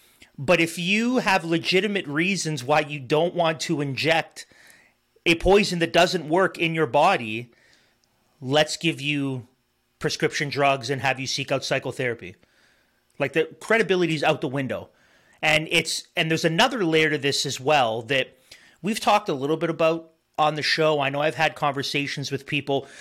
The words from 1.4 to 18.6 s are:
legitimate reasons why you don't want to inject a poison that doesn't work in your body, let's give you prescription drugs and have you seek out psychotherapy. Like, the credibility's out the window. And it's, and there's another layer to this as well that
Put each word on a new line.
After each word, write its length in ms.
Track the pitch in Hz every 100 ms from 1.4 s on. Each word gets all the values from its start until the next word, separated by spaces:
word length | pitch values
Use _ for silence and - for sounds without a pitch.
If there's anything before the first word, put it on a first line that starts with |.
legitimate 640 | 165 170 - 180 208 196 147
reasons 560 | 147 180 190 156 156
why 180 | 123 151
you 200 | 151 147
don't 340 | 123 151 170
want 260 | 180 165 156
to 200 | - 156
inject 680 | 143 127 139 160 156 - - _ - - _ _ _ _ -
a 80 |
poison 460 | 170 180 202 208 175
that 120 | 165
doesn't 360 | 165 175 175 147
work 280 | 165 185 -
in 180 | 165
your 120 | 165 151
body, 640 | 143 165 185 117 110 120 _ _ _ _ _ _ _ _ _
let's 360 | 127 147 151 -
give 240 | 165 139
you 460 | 139 147 139 131 113 _ _ _ _ -
prescription 500 | 156 - 156 - 147
drugs 400 | 127 143 139 120
and 140 | 139
have 180 | 135 127
you 60 | 131
seek 260 | - -
out 120 | 139
psychotherapy. 720 | - 135 135 - 131 113 90 90 _ _ _ _ _ _ _ -
Like, 160 | 139
the 200 | 160 156 -
credibility's 640 | - 220 190 185 175 156
out 180 | 139 156
the 80 | 151
window. 400 | 131 131 98 87 _ _ _ _ _
And 260 | 160 156 160
it's, 340 | 170 156 - - -
and 140 | 160
there's 140 | 160
another 400 | 165 165 247 262
layer 260 | 175 160 156
to 80 | 147
this 260 | 139 135
as 160 | 147 120
well 420 | 131 151 120 113
that 360 | 113 135 131 _ _ -